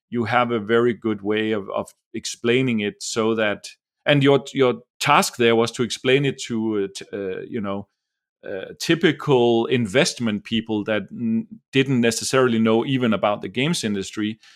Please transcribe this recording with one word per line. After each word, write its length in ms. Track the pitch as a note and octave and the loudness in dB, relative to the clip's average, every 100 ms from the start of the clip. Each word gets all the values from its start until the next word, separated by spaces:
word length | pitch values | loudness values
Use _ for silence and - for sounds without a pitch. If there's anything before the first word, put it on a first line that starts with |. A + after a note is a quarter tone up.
| _ | _
you 140 | A#2+ A2 | -4 0
have 240 | A#2+ A#2+ | 0 2
a 80 | A#2 | 0
very 320 | G#2 A#2 B2 | 0 2 2
good 300 | G#2+ A2+ G#2 | 0 -2 -4
way 300 | G2 G#2+ A2 | -2 -2 0
of, 160 | G#2+ G2 | -2 -4
of 240 | G#2 G#2+ - _ | -6 -8 -12 _
explaining 680 | A#2+ - - A#2 B2 C3 A2+ | -12 -12 -6 0 2 2 0
it 220 | G#2 G2 | -2 -6
so 320 | - - A2 | -6 -2 0
that, 360 | A2+ G#2+ G2+ - - _ _ | 0 0 -2 -10 -20 _ _
and 180 | - D3 | 0 2
your, 220 | C#3 C#3 - | 4 4 2
your 300 | C3+ B2+ A#2 - - | 0 2 0 -8 -6
task 360 | - D3 G3 - | 2 2 2 2
there 180 | A#2 A2+ | 2 4
was 140 | A#2 | 2
to 100 | - | -2
explain 440 | A#2 - B2+ C3+ C#3+ | -6 -4 2 2 2
it 100 | - | -4
to, 420 | - A#2 A2 G#2+ | -6 -4 -2 -2
uh, 40 | G2 | -4
t-, 120 | G2 - | -6 -12
uh, 280 | G#2+ G2 F#2 F#2+ | -8 -8 -8 -8
you 120 | A#2+ | -8
know, 280 | G2+ G2+ G2+ _ _ _ _ _ | -6 -6 -10 _ _ _ _ _
uh, 300 | - F#2+ - - | -12 -10 -10 -6
typical 840 | - E3 E3+ C#3+ - C3 A#2+ A#2 A#2 | -2 2 2 0 2 4 4 2 2
investment 760 | B2+ A2+ G#2+ E3 - A#2 G#2 | 0 0 2 0 0 -4 -4
people 400 | - A2+ G#2+ G#2+ | -4 -4 -2 -4
that 200 | G2+ G#2+ G2 | -2 -4 -6
n-, 340 | - A#2 A2+ A2+ - _ | -6 -2 -2 -4 -12 _
didn't 280 | C3+ C3+ C3 | 0 2 2
necessarily 560 | A#2 A2+ A2 C3 B2+ A2+ | 2 0 0 2 4 4
know 260 | A2+ A2+ | 4 2
even 300 | C3+ C3+ B2 | 2 0 0
about 260 | G2+ G#2+ G#2 | 0 0 -2
the 80 | G2+ | -4
games 340 | G2 C#3+ E3+ | -4 -2 -2
industry. 540 | A2+ G2+ F#2 - G#2 A2 _ | -2 -4 -6 -6 -6 -6 _